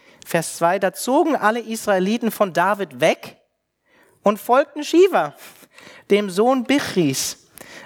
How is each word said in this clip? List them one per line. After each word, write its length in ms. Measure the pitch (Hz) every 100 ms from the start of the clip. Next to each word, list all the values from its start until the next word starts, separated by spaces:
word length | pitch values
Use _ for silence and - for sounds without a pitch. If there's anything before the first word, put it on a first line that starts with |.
| _ -
Vers 340 | - 170 - -
zwei: 200 | 170 196
"Da 140 | 190
zogen 420 | - - 277 320
alle 260 | 262 208 233
Israeliten 720 | 220 226 - 190 185 233 226
von 220 | - 202
David 480 | 165 185 208 175 127
weg 380 | 160 - - - _ _ _ _ _ _ _ _
und 160 | 202 208
folgten 460 | - 254 311 294
Shiva, 500 | 294 330 381 220 147 - - - - _ - - -
dem 200 | 202 202
Sohn 340 | 180 240 262
Bichris. 840 | 226 277 - 185 147 131 - - _ - - -